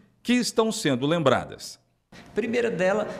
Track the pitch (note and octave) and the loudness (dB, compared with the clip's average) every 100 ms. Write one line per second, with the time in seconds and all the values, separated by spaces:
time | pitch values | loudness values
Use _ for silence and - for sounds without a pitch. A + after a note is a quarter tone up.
0 | _ _ - B3 - - A3 G#3+ D#3 B2 | _ _ 0 0 2 0 0 0 0 0
1 | C#3 E3+ C#3 G#2+ D#2 - - - _ _ | 0 2 4 2 -2 -14 -16 -18 _ _
2 | _ - - G#3 A#3 A#3+ A#3 E3+ F#3 G#3 | _ -20 -8 -4 -2 -2 -2 0 0 0
3 | - | -2